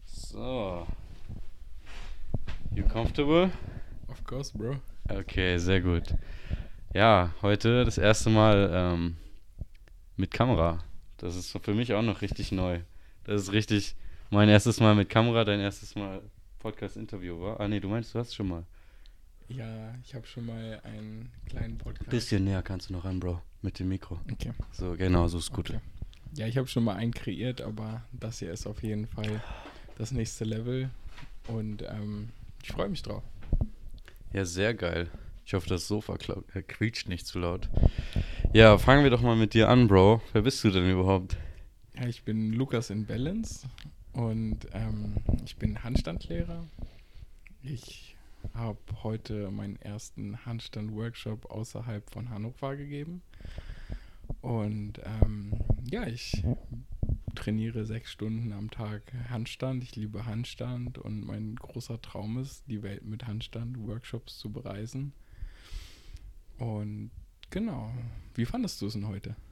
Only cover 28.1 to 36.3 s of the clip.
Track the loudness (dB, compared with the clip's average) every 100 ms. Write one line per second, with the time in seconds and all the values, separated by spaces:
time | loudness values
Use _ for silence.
28.1 | -10 -10 -8 -8 -8 -8 -6 -4 -4 -4
29.1 | -6 -4 -4 -8 -12 -14 -16 -18 -10 -6
30.1 | -4 -4 -4 -4 -4 -4 -4 -4 -8 -12
31.1 | -12 -12 -12 -8 -6 -4 -6 -8 -8 -6
32.1 | -8 -10 -12 -16 -14 -10 -6 -4 -4 -6
33.1 | -10 -10 -12 -2 0 0 -6 -12 -14 -16
34.1 | -16 -6 -2 -2 2 2 2 0 0 -4
35.1 | -6 -14 -14 -2 -2 0 -2 0 -4 -2
36.1 | -6 -4